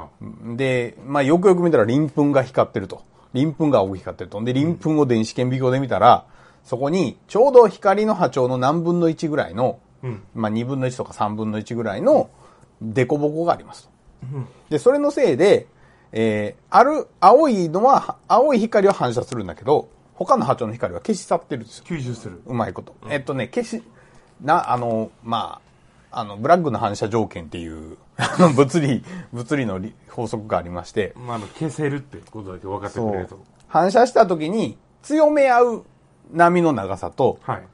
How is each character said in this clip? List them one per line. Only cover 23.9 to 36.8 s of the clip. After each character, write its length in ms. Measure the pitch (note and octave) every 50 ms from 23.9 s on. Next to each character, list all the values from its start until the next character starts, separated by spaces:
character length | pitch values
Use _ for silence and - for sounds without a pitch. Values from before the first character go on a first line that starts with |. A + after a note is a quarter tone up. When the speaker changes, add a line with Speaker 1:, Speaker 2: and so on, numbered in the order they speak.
| _ _ - _ _ - _ _ _ -
Speaker 2:
な、 320 | - C#3+ D#3+ F3 - - A#2
あ 40 | B2
の、 320 | A#2+ A#2+ A2+ A2 A2 A2 - _ -
ま 380 | A#2 A#2 A2 G2 E2+ - - _ _ _ _ _ _ _ _ _ _
あ、 100 | - B2+
あ 40 | A2+
の、 120 | G#2 G2+
ブ 120 | G2+ A2+ C#3
ラ 100 | E3+ F#3
ッ 40 | E3+
ク 80 | D3
の 80 | A2 G#2
反 160 | A#2 G#2 G#2
射 120 | - - G#2+
条 180 | G2+ A#2 G#2+
件 180 | F#2 - G2 E2+
っ 20 | D2+
て 100 | - F2+
い 80 | E2+ E2
う、 280 | D#2+ D#2+ D#2 D#2 E2+ - _ _
<laughs> 60 | _
あ 200 | - - - - -
の、 120 | F3+ E3+
物 300 | C#3 A#2+ C#3+ C3 - F3
理、 240 | D3 C#3 C3 G#2 - - - F3+ D#3+ - -
物 240 | A#2+ A#2+ - D#3
理 100 | C#3+ C3
の 120 | A2 F#2+ F#2
り-、 160 | F#2+ A2 - _ _ -
法 200 | - - A#2 G#2+
則 180 | - A2 G#2
が 120 | A2 A2 F2+
あ 40 | E2+
り 80 | F2
ま 140 | F2 F2 F2
し 80 | - -
て。 200 | A2+ G2+ F#2 -
Speaker 1:
ま 180 | - B2 B2 A#2+
あ、 20 |
あ 20 | A2+
の、 60 | G#2 F#2+
消 220 | - - D#3+ D#3
せ 200 | C3+ - D3+ C#3+
る 60 | C#3
っ 40 | C#3+
て 180 | C3+ - - F2+ - -
こ 120 | - G#2+ G#2
と 100 | F#2+ F#2
だ 60 | F2
け 80 | F#2
分 140 | F#2+ G2 G2+
か 60 | G2
っ 60 | G2+ -
て 80 | -
く 100 | A2+ G#2+
れ 100 | G2+ F#2+
る 40 | F2+
と。 60 | -
Speaker 2:
そ 60 | -
う。 20 | - - _ _ _ _
反 240 | - - D#3+ E3+ F#3+
射 160 | F#3 B3+ B3
し 60 | B3+ -
た 140 | A#3 A3+
時 240 | F3+ F#3 D#3+ D3+ D#3
に 280 | G3 A3+ F#3 A#2+ A2+ - _ _ _ _ -
強 280 | - C#4+ D#4 D#4 D4+
め 200 | D4+ D4+ C#4 C4+
合 120 | A#3+ A#3+ B3
う 220 | B3 A3+ F#3+ - _ _ _ _ _ _ _ _ - -
波 300 | D#3+ E3+ F3 F3 F3+ E3+
の 100 | D#3+ C#3+
長 240 | G#2+